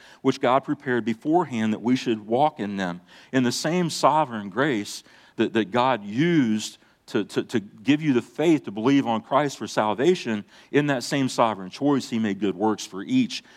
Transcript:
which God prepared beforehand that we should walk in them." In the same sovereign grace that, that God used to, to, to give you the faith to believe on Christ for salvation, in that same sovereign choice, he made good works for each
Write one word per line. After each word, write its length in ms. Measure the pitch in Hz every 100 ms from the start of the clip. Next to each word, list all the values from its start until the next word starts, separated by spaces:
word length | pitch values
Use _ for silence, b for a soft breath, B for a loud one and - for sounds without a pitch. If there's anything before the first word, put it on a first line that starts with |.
| B B
which 180 | 135 131
God 240 | 123 135
prepared 420 | - 143 131 120 110
beforehand 680 | 113 151 170 151 117 110
that 80 | 107
we 140 | 110 127
should 320 | 131 110 104
walk 320 | 123 151 -
in 180 | 101 101
them." 240 | 92 87 B B B
In 100 | 131
the 100 | 123
same 380 | - 156 180 170
sovereign 600 | - 139 156 139 113 101
grace 520 | 104 147 110 104 - B B B -
that, 160 | 110
that 180 | 113 92
God 320 | 120 131 117
used 760 | 101 113 170 165 117 107 - - b b -
to, 180 | 110
to, 200 | 95 123
to 180 | 107 117
give 400 | 98 113 104 147
you 100 | 156
the 100 | 120
faith 440 | - - 160 151 -
to 60 |
believe 360 | 104 120 139 117
on 140 | 110
Christ 360 | - 135 147 -
for 80 | 107
salvation, 800 | - 107 101 156 180 127 104 - B B
in 140 | 139 147
that 160 | 131
same 260 | - 143 131
sovereign 400 | - 117 98 92
choice, 400 | - 139 135 -
he 100 | 113
made 180 | 110 98
good 200 | 101 90
works 280 | 110 101 -
for 160 | 92
each 440 | 90 131 117 - B